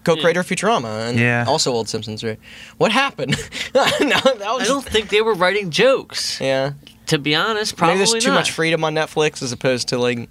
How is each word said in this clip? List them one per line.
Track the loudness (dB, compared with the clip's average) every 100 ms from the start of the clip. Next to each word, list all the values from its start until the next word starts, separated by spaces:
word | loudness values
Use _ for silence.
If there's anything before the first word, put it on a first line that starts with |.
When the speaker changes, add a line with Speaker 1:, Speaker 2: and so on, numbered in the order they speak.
Speaker 1:
co-creator | 0 2 4 2
Speaker 2:
Yeah. |
Speaker 1:
of | 0
Futurama | -2 0 0 0 -4 -2
and | 2
Speaker 3:
Yeah. | 2 2 2
Speaker 1:
also | 0 0
old | -2 -2
Simpsons. | -6 -8 -8
Right? | -6 -8 -12 -20 -14 -2
What | 0
happened? | 2 -2 -4 -4 -4
<laughs> | -4 -10 -2
No, | 2 2 2 2 2
that | 2 0 -2
was | -2
Speaker 2:
I | 0
don't | -2
think | 0 -2 0
they | 2
were | 2
writing | 2 2 0 -2
jokes. | 2 4 4 -2 -8 -6 -4
Speaker 1:
Yeah. | -2 0 -2 -6 -16 -16 -2
Speaker 2:
To | -2
be | 2
honest, | 0 0 -2 -4
Speaker 1:
Maybe | 0
Speaker 2:
probably | 2 2
Speaker 1:
there's | 2 2
too | 2
Speaker 2:
not. | 2
Speaker 1:
much | 0
freedom | -2 0 2
on | 0
Netflix | 0 -2 0 0 -2
as | -8
opposed | -2 -2 0 -2
to, | -2
like, | 0 -2 -2